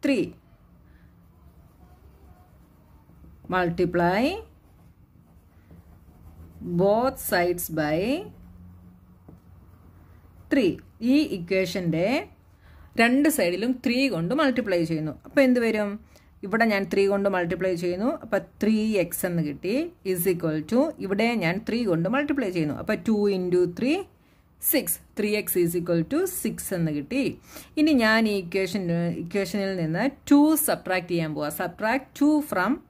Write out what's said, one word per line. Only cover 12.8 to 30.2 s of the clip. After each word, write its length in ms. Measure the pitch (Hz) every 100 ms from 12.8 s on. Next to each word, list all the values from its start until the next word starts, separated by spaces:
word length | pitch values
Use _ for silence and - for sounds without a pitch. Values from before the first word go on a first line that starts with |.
| - -
രണ്ട് 280 | 233 262 302 277
സൈഡിലും 360 | 175 180 233 254
ത്രീ 140 | 262 240 269
കൊണ്ട് 200 | 180 170 262
മൾട്ടിപ്ലൈ 400 | 285 247 226 180 165
ചെയ്യുന്നു. 240 | 160 156 - -
അപ്പോൾ 140 | - 262
എന്ത് 140 | 247
വരും? 260 | 226 214 208 208 - - _ - 202
ഇവിടെ 200 | 220 226
ഞാൻ 100 | 202 190
ത്രീ 120 | 196 196
കൊണ്ട് 160 | 202 202 190
മൾട്ടിപ്ലൈ 360 | 175 175 185 175
ചെയ്യുന്നു. 260 | 175 180 226 330
അപ്പോൾ 160 | - - - -
ത്രീ 140 | 208 220 220 208
എക്സ് 200 | 165 - 185
എന്ന് 140 | 175 151
കിട്ടി. 280 | 139 175 247 339 - 196
Is 120 | 185 175
equal 240 | 175 165 156 151
to 80 | 233 302 - 190
ഇവിടെ 220 | 196 226 233
ഞാൻ 140 | 170 185 220
ത്രീ 120 | 220 233
കൊണ്ട് 180 | 165 175 254
മൾട്ടിപ്ലൈ 340 | 294 285 220 180
ചെയ്യുന്നു. 220 | 151 131
അപ്പോൾ 140 | - 214 -
ടു 80 | 214 208 190
into 240 | 180 175 175 175
ത്രീ 140 | 240 349 381 _ _ _ _ _
സിക്സ്. 360 | - 302 175 - - -
ത്രീ 120 | 214 208
എക്സ് 240 | - 185 170
is 100 | 175
equal 200 | 170 170 165
to 80 | 285 370 -
six 300 | 226 170 - 185
എന്ന് 160 | 165 147
കിട്ടി. 260 | 143 262 226 - - - - -
ഇനി 120 | 302 285 220
ഞാൻ 240 | 220 220
ഈ 20 | 202 175
ഇക്വേഷൻ, 400 | 190 190 196 180 170 170 170 170
ഇക്വേഷനിൽ 480 | 202 196 214 196 190
നിന്ന് 220 | 160 165 254 285